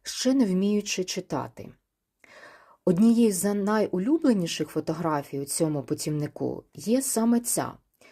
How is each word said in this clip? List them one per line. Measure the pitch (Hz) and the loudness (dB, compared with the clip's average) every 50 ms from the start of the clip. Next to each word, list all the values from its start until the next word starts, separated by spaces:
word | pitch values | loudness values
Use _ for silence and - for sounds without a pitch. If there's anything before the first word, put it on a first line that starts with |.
ще | - - - - - 254 269 | -14 -12 -8 -2 0 2 2
не | 277 247 | 2 2
вміючи | 196 185 180 196 202 208 208 202 - - - 185 | 2 2 2 2 2 0 0 -2 -2 -4 -4 -4
читати. | - - 196 - - - 135 120 117 - - - 92 - _ _ _ _ _ _ _ _ _ _ - - - - - - - _ _ _ _ - | -6 -6 -8 -8 -6 -6 -6 -6 -8 -12 -16 -18 -18 -18 _ _ _ _ _ _ _ _ _ _ -20 -20 -20 -20 -20 -20 -20 _ _ _ _ 0
Однією | 190 175 175 220 233 233 233 240 220 | 2 4 6 6 6 6 6 4 4
з | 190 175 175 202 202 | 2 2 0 0 0
найулюбленіших | 202 196 202 214 220 202 - - 180 185 254 320 330 320 269 233 196 170 165 - - 156 - | 0 0 2 2 2 2 0 0 -2 0 0 0 2 4 4 4 2 2 -2 -4 -6 -6 -4
фотографій | - 156 151 - 156 160 170 165 151 143 139 - - 139 | -4 -4 -4 -4 -4 -2 -2 -2 -2 -2 -4 -6 -8 -8
у | 143 | -6
цьому | 143 - - 165 156 151 143 | -4 -2 -2 0 0 -2 -2
путівнику | 127 - 147 151 - 160 151 151 147 143 - - 135 127 127 - - _ - | -4 -4 -6 -4 -4 -4 -4 -2 -4 -6 -6 -6 -6 -6 -6 -8 -12 _ -18
є | - 143 190 233 269 | -8 -2 0 0 0
саме | 269 - - 220 226 233 240 233 | 0 0 0 0 2 2 2 2
ця. | 240 - - - 131 123 - - _ _ _ _ - - | 0 -2 -4 -4 -4 -6 -8 -14 _ _ _ _ -20 -20